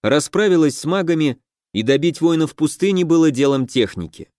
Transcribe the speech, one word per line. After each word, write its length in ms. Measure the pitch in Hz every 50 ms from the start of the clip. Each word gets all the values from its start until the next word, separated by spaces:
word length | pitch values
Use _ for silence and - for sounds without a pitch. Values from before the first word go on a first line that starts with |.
| -
расправилась 720 | 107 131 147 - - - 185 214 208 185 170 156 147 -
с 80 | - -
магами, 540 | 156 180 196 180 160 170 160 156 143 120 - _ _ _ _ _ _ -
и 80 | 98
добить 400 | 110 117 135 139 147 170 165 -
воинов 340 | 165 170 165 160 160 151 -
пустыни 480 | - 156 147 - - 190 202 196 185 180
было 280 | 160 165 165 160 156
делом 340 | 135 123 139 139 139 135 131
техники. 640 | 120 - 131 113 95 - 95 87 78 - - - - _